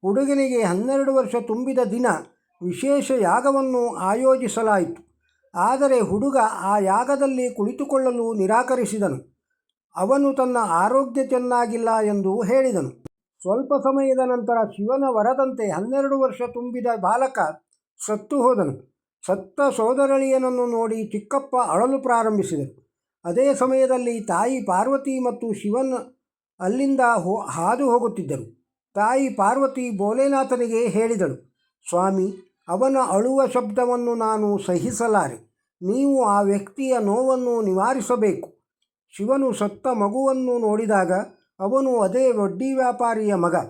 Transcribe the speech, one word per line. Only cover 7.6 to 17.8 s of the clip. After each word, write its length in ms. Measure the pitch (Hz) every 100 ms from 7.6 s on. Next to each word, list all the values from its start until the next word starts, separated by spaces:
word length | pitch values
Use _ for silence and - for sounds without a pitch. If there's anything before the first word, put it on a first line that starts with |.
| 208 247 277 269 262 240 226
ನಿರಾಕರಿಸಿದನು. 1040 | 220 190 220 254 254 226 214 196 127 - _ _ _ _ _ _ -
ಅವನು 380 | 190 269 277
ತನ್ನ 220 | 269 254 247
ಆರೋಗ್ಯ 680 | 214 165 196 262 269 233 262
ಚೆನ್ನಾಗಿಲ್ಲ 760 | 254 247 240 240 226 226 226
ಎಂದು 400 | 214 208 190 196
ಹೇಳಿದನು. 500 | 208 262 262 202 135 - - _ _ _
ಸ್ವಲ್ಪ 320 | 180 214 269
ಸಮಯದ 440 | 277 262 269 269 262
ನಂತರ 520 | 254 247 220 233 214
ಶಿವನ 340 | 196 208 269 277
ವರದಂತೆ 600 | 226 214 262 262 254 214
ಹನ್ನೆರಡು 480 | 160 214 269 277 269
ವರ್ಷ 240 | 262 - 240
ತುಂಬಿದ 320 | 240 247 240 240 226
ಬಾಲಕ 380 | 185 233 262 254 180 - _ _